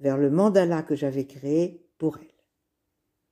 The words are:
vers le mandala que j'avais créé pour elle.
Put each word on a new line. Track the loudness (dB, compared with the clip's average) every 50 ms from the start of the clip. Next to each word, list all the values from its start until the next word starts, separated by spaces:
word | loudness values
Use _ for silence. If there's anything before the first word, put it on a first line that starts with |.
vers | -2 -2 0
le | 2 2 2
mandala | 2 4 2 4 4 4 4 2 0 -2 -2
que | -4 -4
j'avais | -4 -4 -4 -4 -4 -6
créé | -8 -10 -12 -6 -2 0 0 0 -2 -4 -12 _ _ _ -6
pour | -4 -4 -4 -6
elle. | -14 -20 _ _ _ _ _ _ _ _ _ _ _ _ _ _ _ _ _ _ _ _